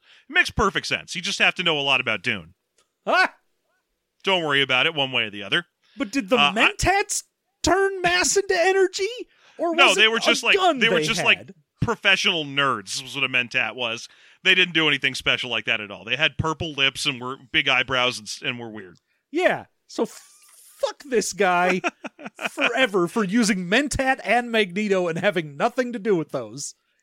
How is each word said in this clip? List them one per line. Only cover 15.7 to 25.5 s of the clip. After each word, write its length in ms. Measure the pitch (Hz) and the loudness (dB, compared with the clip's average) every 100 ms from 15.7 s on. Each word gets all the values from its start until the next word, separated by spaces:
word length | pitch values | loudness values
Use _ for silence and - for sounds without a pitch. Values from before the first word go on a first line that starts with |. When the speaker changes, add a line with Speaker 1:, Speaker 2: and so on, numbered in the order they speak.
| 113 | -4
Speaker 1:
at 80 | 104 | -6
all. 140 | 95 95 | -12 -6
They 100 | 127 | -2
had 200 | 156 135 | -2 -2
purple 360 | 160 156 170 | -4 -4 -6
lips 340 | 139 135 - 147 | -2 -2 0 -4
and 120 | 127 | -4
were 180 | 123 135 131 | -8 -10 -2
big 160 | 160 143 | 0 2
eyebrows 520 | 127 127 131 123 107 | 2 0 0 0 -2
and, 80 | 107 | -8
s-, 160 | - - | -10 -8
and 140 | 123 | -8
were 100 | 117 | -10
weird. 300 | 107 92 85 _ _ _ | -14 -16 -20 _ _ _
Speaker 2:
Yeah. 340 | 294 349 156 - _ _ | -2 0 0 -6 _ _
So 160 | - | -6
f-, 180 | 233 - - _ _ - - - | -6 -6 -20 _ _ -20 -20 -6
fuck 220 | - 415 | -6 -6
this 300 | 285 240 - | -4 -2 0
guy 480 | 180 196 175 180 185 285 - 240 | 0 2 4 2 0 -4 -8 -12
Speaker 1:
<laughs> 360 | - 277 - - | -16 -18 -10 -8
Speaker 2:
forever 560 | - 262 240 262 190 175 | -2 -2 2 0 2 0
for 160 | 233 | 0
using 440 | 196 220 208 196 175 | 0 2 2 0 0
Mentat 520 | 220 294 - 262 269 | 0 0 0 0 -2
and 280 | - 233 240 | 0 0 2
Magneto 560 | 226 214 175 214 190 175 | 0 0 -2 0 0 0
and 100 | 165 | 0
having 400 | 190 175 156 | 0 0 -4